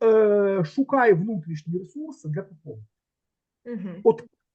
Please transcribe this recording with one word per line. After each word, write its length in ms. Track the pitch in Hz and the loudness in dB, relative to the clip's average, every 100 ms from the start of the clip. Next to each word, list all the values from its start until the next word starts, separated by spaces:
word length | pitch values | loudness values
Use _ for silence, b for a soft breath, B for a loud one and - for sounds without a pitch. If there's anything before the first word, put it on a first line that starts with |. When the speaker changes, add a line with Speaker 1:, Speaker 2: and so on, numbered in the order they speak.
Speaker 1:
е, 600 | 226 220 214 202 202 196 | 4 4 4 4 2 0
шукай 480 | 156 - 269 269 240 | -2 -4 0 2 4
внутрішні 680 | 170 214 208 160 151 160 180 | 4 0 -6 -8 -10 -8 -8
ресурси 500 | 185 294 311 - 156 | -8 -14 -14 -12 -10
для 140 | 156 | -8
поповнення. 440 | 196 165 143 110 107 _ _ _ _ _ _ _ | -10 -16 -18 -18 -20 _ _ _ _ _ _ _
Speaker 2:
Мгм. 360 | 240 226 190 175 | -14 -12 -10 -2
Speaker 1:
От, 180 | 220 220 | 2 2
е, 40 | - _ _ | -2 _ _